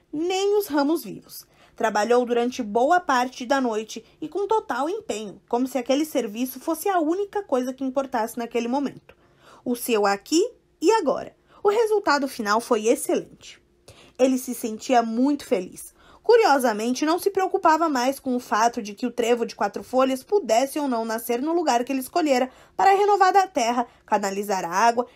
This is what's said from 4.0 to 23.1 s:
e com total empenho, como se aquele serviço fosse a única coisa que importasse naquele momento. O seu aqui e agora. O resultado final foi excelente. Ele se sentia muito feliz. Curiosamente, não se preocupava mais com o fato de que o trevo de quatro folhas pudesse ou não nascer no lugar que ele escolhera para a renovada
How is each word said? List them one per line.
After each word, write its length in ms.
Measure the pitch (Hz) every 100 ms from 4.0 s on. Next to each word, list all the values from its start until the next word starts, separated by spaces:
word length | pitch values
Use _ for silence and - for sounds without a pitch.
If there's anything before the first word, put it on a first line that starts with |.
| - _
e 80 | 302
com 180 | 359 392
total 420 | 440 440 247 294
empenho, 520 | 427 415 214 214 - _
como 180 | 240 262
se 120 | 269
aquele 260 | 247 269
serviço 560 | 302 294 226 208 254 262
fosse 280 | - 320 403
a 120 | 370
única 420 | 302 359 403 415
coisa 300 | 403 262 254
que 120 | 262
importasse 540 | 269 262 269 247 220 -
naquele 300 | 233 240 233
momento. 480 | 262 269 - _ - _ _ _ -
O 100 | -
seu 320 | 240 - 220 202
aqui 460 | 202 - 311 466 - _ _
e 120 | 320
agora. 420 | 453 294 175 - _ _ -
O 60 | 403
resultado 580 | 415 440 427 403 285 269
final 340 | - 208 214
foi 260 | 233 226 214
excelente. 760 | 269 - 285 - - - - _ _ - - - _
Ele 200 | 269 262
se 160 | 254
sentia 480 | 233 233 214 - 247
muito 420 | 233 226 262 285
feliz. 500 | - 208 185 - - _ _ -
Curiosamente, 800 | - 466 403 285 247 208 233 254
não 140 | 302 349
se 100 | 392
preocupava 600 | 392 381 381 349 320 330
mais 320 | 269 247 269
com 160 | 262 247
o 40 |
fato 400 | - 214 233 233
de 140 | 208
que 100 | 202
o 60 | 247
trevo 340 | - 226 240
de 120 | 226 -
quatro 260 | 208 214
folhas 400 | 202 254 262 262
pudesse 560 | - 415 269 226 269 311
ou 80 | 285
não 180 | 233
nascer 380 | 226 220 240 240
no 100 | 294
lugar 300 | 339 311 240
que 100 | 240
ele 80 | 269
escolhera 500 | 254 349 311 254 254 - - -
para 160 | 381
a 20 |
renovada 520 | 392 403